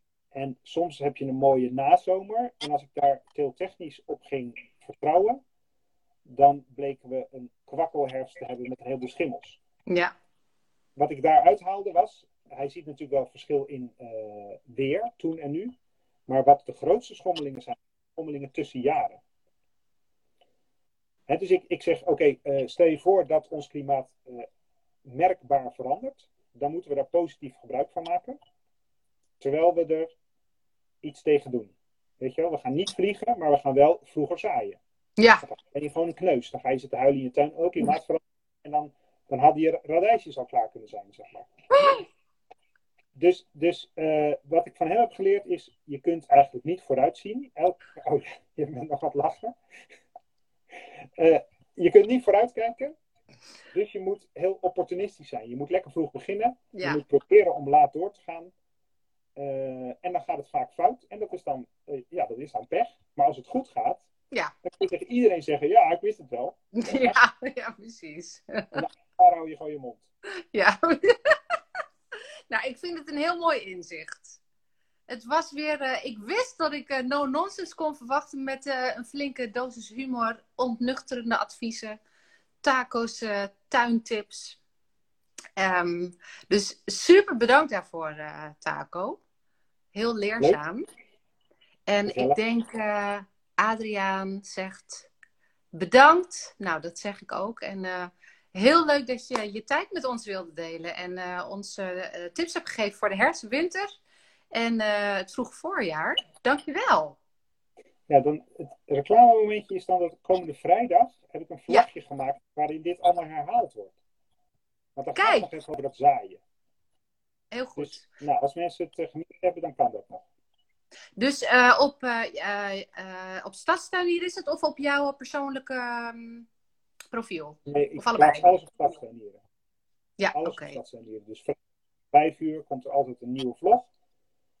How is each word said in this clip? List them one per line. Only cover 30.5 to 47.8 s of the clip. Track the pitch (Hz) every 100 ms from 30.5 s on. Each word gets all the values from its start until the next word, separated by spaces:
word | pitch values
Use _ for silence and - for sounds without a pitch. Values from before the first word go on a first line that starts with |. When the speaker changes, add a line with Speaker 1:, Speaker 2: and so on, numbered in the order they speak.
| _ _ _ _ _
Speaker 1:
iets | 151 -
tegen | 156 147 139
doen." | 123 101 _ _ _ _ -
Weet | 131
je | 143
wel, | 170
we | 156
gaan | 127
niet | 143 190
vliegen, | - 196 202 226 220
maar | 156
we | 143
gaan | 139
wel | 135 139 117
vroeger | _ 156 143 -
zaaien. | 208 139 101 - _ _ _
Speaker 2:
Ja. | - 226 208 -
Speaker 1:
Dan | - _
ben | 143
je | 147
gewoon | 165 170
een |
kneus. | - 180 127 -
Dan | -
ga | 120
je | 131
zitten | 131 135
huilen | 135 139
in |
je | 127
tuin. | 147 147
"Oh, | 160 175
klimaatverandering." | 175 139 151 - - _ _ _ _
En | 147
dan, | 151 147 _ _ _ -
dan | 131
hadden | 147 151
je | 156
ra-, | 165
radijsjes | 143 165 208 233 156 127
al | 123
klaar | - 113
kunnen | 117 107
zijn, | 107 101
zeg | _ -
maar. | - - _ -
Speaker 2:
Ah. | 554 571 494 349 _ _ _ _ - _ _ _ _ _
Speaker 1:
Dus, | 131 - - _
dus, | 143 165 180 -
eh, | - 156 151 147 -
wat | 139 160 -
ik | -
van | 160
hem | 214
heb | 233
geleerd | - 196 202 202
is, | 170 - _
je | - 139
kunt | 170 165 -
eigenlijk | 143 143 127
niet | 156 185
vooruitzien. | - 170 170 - 196 247 277
Elk, | - 175 -